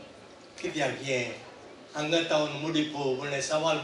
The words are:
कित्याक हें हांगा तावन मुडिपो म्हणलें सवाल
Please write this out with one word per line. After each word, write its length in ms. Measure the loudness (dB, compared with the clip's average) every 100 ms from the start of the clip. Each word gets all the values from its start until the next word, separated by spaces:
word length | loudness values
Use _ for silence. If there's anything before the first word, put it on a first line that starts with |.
| -12 -18 -20 -20 -18 -8
कित्याक 400 | -4 0 0 0
हें 280 | 0 0 0 -6 -12 -16 -18 -18 -10
हांगा 260 | -4 2 2 4
तावन 200 | 4 2
मुडिपो 640 | 0 0 2 2 0 0
म्हणलें 260 | 0 0 -2
सवाल 380 | 0 2 4 2